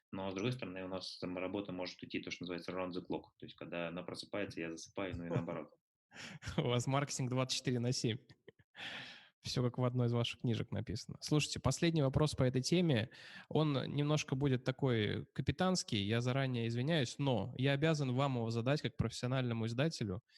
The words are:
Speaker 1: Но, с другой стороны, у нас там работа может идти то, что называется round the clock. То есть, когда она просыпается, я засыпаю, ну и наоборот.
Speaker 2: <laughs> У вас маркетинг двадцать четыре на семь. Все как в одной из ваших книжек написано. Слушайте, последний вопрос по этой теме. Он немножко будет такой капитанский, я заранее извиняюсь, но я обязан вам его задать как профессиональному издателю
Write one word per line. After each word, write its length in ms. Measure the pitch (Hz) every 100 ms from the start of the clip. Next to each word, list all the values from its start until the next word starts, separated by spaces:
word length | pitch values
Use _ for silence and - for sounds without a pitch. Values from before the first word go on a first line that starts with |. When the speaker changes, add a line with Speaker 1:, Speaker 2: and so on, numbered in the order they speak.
| _
Speaker 1:
Но, 180 | 95 95
с 40 |
другой 180 | 95 117
стороны, 320 | 127 95 92
у 40 | 92
нас 300 | 92 - -
там 200 | 90 90
работа 340 | 92 101 98
может 300 | 92 90 -
идти 160 | 90 90
то, 100 | 87
что 140 | -
называется 280 | 87 87 -
round 200 | 90 90
the 100 | 87 -
clock. 180 | 78 - -
То 80 | 76
есть, 100 | -
когда 320 | 78 87 85
она 140 | 87
просыпается, 560 | 90 90 - 104 98 -
я 100 | 82
засыпаю, 460 | 82 - - 95 85
ну 100 | 85
и 40 |
наоборот. 400 | 80 85 82 69 _ _ _ _ - - -
Speaker 2:
<laughs> 180 | - -
У 40 |
вас 240 | 135 120 127
маркетинг 440 | 139 143 - 127
двадцать 280 | 127 131 -
четыре 200 | - 123
на 120 | 120
семь. 260 | 127 120 107 - - - - _ - - - - - - _
Все 200 | - 135
как 160 | 123 127
в 60 |
одной 220 | 123 123 120
из 40 |
ваших 280 | 120 117 -
книжек 320 | 127 110 156
написано. 460 | 98 - 104 - -
Слушайте, 400 | - 151 - -
последний 420 | - - 170 160
вопрос 320 | 135 139 151
по 100 | -
этой 180 | 127 131
теме. 480 | - 170 170 117 107 - - - -
Он 260 | 147 156 135 -
немножко 420 | 135 147 151 - 135
будет 280 | 143 123
такой 600 | - - 135 113 104 98 -
капитанский, 680 | - 139 - 185 180 - 104
я 160 | 101 117
заранее 460 | 127 135 131 123 117
извиняюсь, 480 | 120 139 165 117 -
но 360 | 139 110 101 120
я 140 | 135
обязан 400 | 139 160 151 135
вам 220 | 123 139 123
его 140 | 113
задать 320 | 117 120 151
как 140 | 120 -
профессиональному 680 | 117 - 123 131 123 113 113
издателю 560 | 117 160 - 107 92 -